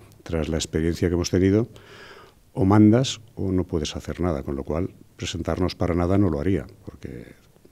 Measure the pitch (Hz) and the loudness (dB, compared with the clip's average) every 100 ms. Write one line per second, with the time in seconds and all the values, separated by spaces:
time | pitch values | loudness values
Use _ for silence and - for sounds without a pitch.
0 | - - - 85 76 80 - 80 80 80 | -14 -20 -8 -4 -2 -4 -2 -2 -2 0
1 | 90 87 87 92 95 104 123 - - - | -2 0 0 2 4 4 0 -8 -20 -20
2 | - - - _ _ - 95 107 107 113 | -20 -20 -20 _ _ -2 4 8 8 6
3 | 135 - - - 95 92 87 85 76 82 | 2 -6 -14 -8 -4 -2 -2 -4 -4 -6
4 | 78 76 87 73 67 69 65 76 92 - | -10 -4 -4 -4 -6 -8 -6 -4 -6 -10
5 | - - - 85 82 82 90 - 87 85 | -20 -12 -10 -6 -6 -2 -4 -2 -2 0
6 | 87 98 98 71 80 90 67 - - - | 2 2 2 0 -2 -2 -4 -14 -20 -16
7 | - 58 - - _ _ _ | -16 -16 -18 -20 _ _ _